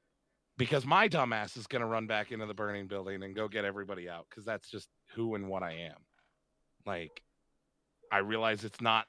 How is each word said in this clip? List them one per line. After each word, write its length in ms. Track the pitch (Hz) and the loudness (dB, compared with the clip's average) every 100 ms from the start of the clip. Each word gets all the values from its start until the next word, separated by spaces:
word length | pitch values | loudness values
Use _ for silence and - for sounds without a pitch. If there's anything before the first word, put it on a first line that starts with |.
| _ _ _ _ _ - | _ _ _ _ _ -2
Because 260 | 120 143 | 2 2
my 240 | 123 180 214 | 4 6 6
dumbass 480 | 156 123 110 104 117 | 4 4 2 -2 -8
is 100 | 110 | -4
gonna 200 | 123 113 | -2 0
run 200 | 113 110 | 0 2
back 240 | 107 107 | 0 0
into 120 | 113 | -4
the 100 | 107 | -4
burning 320 | 101 104 101 95 | -2 -2 -2 -4
building 340 | 98 95 95 | -4 -4 -6
and 120 | 98 | -6
go 140 | 101 107 | -4 -2
get 160 | 107 | 0
everybody 440 | 101 101 98 92 87 | -2 -2 -6 -6 -8
out, 200 | 85 - | -10 -12
'cause 160 | - | -10
that's 240 | 107 104 - | -6 -6 -6
just 200 | 104 - _ - | -12 -12 _ -12
who 200 | 113 113 | -4 -2
and 140 | 104 95 | -2 -2
what 140 | 95 | -2
I 100 | 87 | -4
am. 320 | 80 82 78 _ _ _ _ _ _ _ _ | -6 -10 -12 _ _ _ _ _ _ _ _
Like, 380 | 101 87 80 - _ _ _ _ _ _ _ _ - | -6 -6 -6 -12 _ _ _ _ _ _ _ _ 0
I 80 | 101 | 2
realize 460 | 101 110 113 104 | 2 4 4 2
it's 160 | 107 - | -2 0
not 260 | 117 113 | 4 4